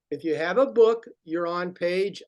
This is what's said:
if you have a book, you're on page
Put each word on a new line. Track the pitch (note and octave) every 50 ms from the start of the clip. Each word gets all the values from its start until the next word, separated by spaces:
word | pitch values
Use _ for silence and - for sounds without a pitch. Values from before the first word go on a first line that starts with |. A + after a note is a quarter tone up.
| _ -
if | D3 C#3+ -
you | E3 D3+
have | D3 D#3+ F3 F#3
a | A#3 C4+
book, | B3 A3 A#3 A3+ A3 A3+ A3+ - - - _ _
you're | E3+ D#3 E3+ F3
on | E3+ F3 F3 F3+ F3+ F3+
page | - F3 F3 F3+ F#3 F#3+ G3+ F3+ - -